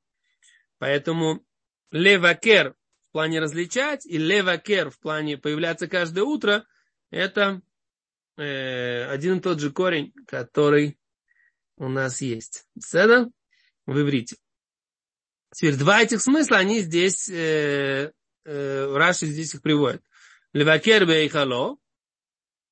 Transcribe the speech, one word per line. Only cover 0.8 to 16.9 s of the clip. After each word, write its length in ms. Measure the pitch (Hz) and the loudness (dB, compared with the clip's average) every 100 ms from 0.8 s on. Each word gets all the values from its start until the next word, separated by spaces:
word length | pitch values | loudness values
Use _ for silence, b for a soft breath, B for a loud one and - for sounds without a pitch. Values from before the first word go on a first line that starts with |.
| 135 143 165 165 160 - _ _ _ _ _ | -2 -2 -2 -2 -2 -4 _ _ _ _ _
левакер 800 | 156 190 196 170 170 220 202 139 | 2 4 6 4 4 6 4 4
в 400 | - _ _ _ | -4 _ _ _
плане 260 | 156 156 160 | -4 -2 -2
различать 640 | 156 156 175 247 294 285 | -4 -4 -6 -4 -4 -4
и 140 | - 160 | -6 -4
левакер 720 | 160 208 185 165 - 196 147 | 0 0 0 -2 -2 -2 -2
в 80 | - | -6
плане 400 | 156 156 151 139 | -8 -6 -4 -6
появляться 480 | 151 151 165 160 175 | -4 -4 -4 -4 -6
каждое 380 | 180 165 180 | -4 -4 -2
утро, 420 | 254 294 208 208 - _ _ _ _ | -2 0 0 0 -2 _ _ _ _
это, 520 | - 190 208 196 190 - _ _ _ _ _ _ - | -6 -4 0 0 -2 -12 _ _ _ _ _ _ -12
э, 680 | 147 135 131 127 123 120 131 | -10 -8 -6 -6 -6 -6 -6
один 320 | 139 175 185 | -4 -2 -2
и 20 | |
тот 200 | 185 160 | -2 -2
же 100 | 147 | -4
корень, 420 | 165 185 160 139 - - | -2 0 -2 -6 -14 -12
который 720 | 131 120 - 147 147 147 - _ _ _ _ _ _ _ - | -10 -4 2 4 4 0 -6 _ _ _ _ _ _ _ -12
у 120 | 131 | -6
нас 320 | 135 131 127 | -4 -4 -4
есть. 460 | 135 113 - - _ - | -6 -8 -12 -20 _ -20
Седа? 520 | - 165 214 247 240 - _ _ _ _ - | -4 2 6 4 2 -8 _ _ _ _ -6
В 140 | 135 | -2
иврите. 360 | 143 135 117 - _ _ _ _ _ _ _ _ _ _ _ | 0 0 -4 -14 _ _ _ _ _ _ _ _ _ _ _
Теперь 220 | - 160 131 | -4 -2 2
два 260 | 147 214 | 4 4
этих 180 | 415 220 | 4 0
смысла, 380 | 254 311 262 214 | 2 2 4 2
они 220 | 190 226 | 2 0
здесь, 480 | 170 | 0